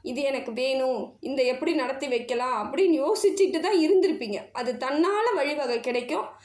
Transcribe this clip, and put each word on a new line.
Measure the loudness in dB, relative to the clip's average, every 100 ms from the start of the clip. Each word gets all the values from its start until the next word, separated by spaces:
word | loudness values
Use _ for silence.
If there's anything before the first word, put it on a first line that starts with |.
இது | -8 -2
எனக்கு | -2 -2 -4
வேணும், | -4 -2 0 0 -2 -6 -10
இந்த | -4 0
எப்படி | 0 0 0
நடத்தி | 0 -2 -4 -4
வைக்கலாம்" | -4 -2 -2 -2 -2
அப்படின்னு | -2 2 4 4
யோசிச்சுட்டு | 2 2 2 4 2 2
தான் | 2 2
இருந்திருப்பீங்க. | 6 6 4 0 -4 -6 -8
அது | -6 -6
தன்னால | -4 -2 2 2 2 2
வழிவகை | 0 0 -2 -2 -2
கிடைக்கும், | -2 -4 -2 -4 -6 -12